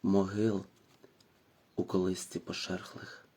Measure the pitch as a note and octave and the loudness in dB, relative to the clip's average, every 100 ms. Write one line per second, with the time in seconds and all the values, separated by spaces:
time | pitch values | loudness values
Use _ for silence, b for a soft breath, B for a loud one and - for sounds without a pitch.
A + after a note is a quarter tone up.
0 | G2+ G2 F#2+ G#2 A2 G2 F#2+ _ _ _ | 6 4 4 2 2 2 -4 _ _ _
1 | - _ _ _ _ _ _ - F2+ F#2+ | -20 _ _ _ _ _ _ -6 0 2
2 | F#2 F#2 - F2 - F#2 - F2+ - - | 2 0 -6 -8 -8 -8 -4 -6 -6 -14
3 | - - - | -16 -18 -20